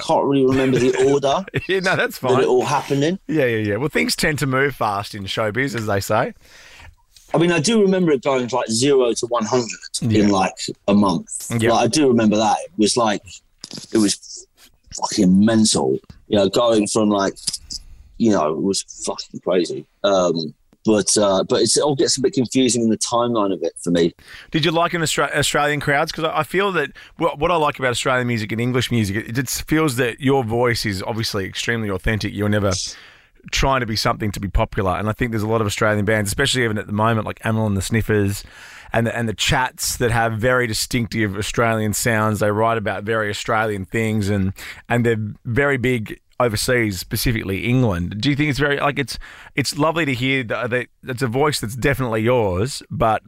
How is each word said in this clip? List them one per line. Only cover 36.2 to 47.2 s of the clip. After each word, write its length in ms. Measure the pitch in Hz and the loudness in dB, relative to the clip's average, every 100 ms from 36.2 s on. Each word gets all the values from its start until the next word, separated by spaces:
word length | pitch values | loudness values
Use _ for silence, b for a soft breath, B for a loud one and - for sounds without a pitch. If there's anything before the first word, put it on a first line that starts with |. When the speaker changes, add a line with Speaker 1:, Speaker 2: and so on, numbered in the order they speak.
| 101 | 0
Speaker 2:
especially 360 | 101 139 131 | -2 0 0
even 140 | 117 107 | 0 -2
at 80 | 98 | -4
the 60 | |
moment, 340 | 104 110 113 98 | 0 2 0 -2
like 140 | - | -6
Amyl 220 | 113 110 110 | -2 0 0
and 100 | 98 | 0
the 60 | |
Sniffers 640 | - 113 104 107 98 101 - B B B B | 0 -2 2 2 2 -2 -10 B B B B
and 140 | 117 117 | -2 0
the, 100 | 117 | -2
and 120 | 113 | -4
the 60 | |
Chats 600 | 104 - 139 127 - - - | -2 0 0 0 -4 -6 -2
that 140 | 123 | 0
have 240 | 117 117 | 2 0
very 320 | 110 123 127 120 | 0 2 2 0
distinctive 720 | 107 - 123 113 113 107 98 | -2 -2 -2 -2 -2 -2 -2
Australian 580 | - - 117 113 107 | -4 0 0 0 0
sounds. 460 | 101 123 110 107 104 | -2 0 0 0 0
They 100 | 104 | 0
write 280 | 104 113 113 | 2 0 0
about 260 | 104 98 | -4 -6
very 240 | 104 113 104 | -4 -2 -2
Australian 560 | 98 - 113 110 101 90 | -6 -2 0 0 -4 -4
things 420 | 117 110 110 98 | -2 -2 0 0
and, 240 | 104 95 B B B - | 0 -2 B B B -2
and 160 | 120 | 0
they're 140 | 117 110 107 - | 2 0 -2 -8
very 320 | 127 110 143 135 | -4 0 2 2
big 440 | 123 123 104 - _ - | 0 -2 -4 -12 _ -2
overseas, 580 | 123 107 - 123 110 92 | 0 0 0 2 2 -2
specifically 680 | - 110 | -6 -2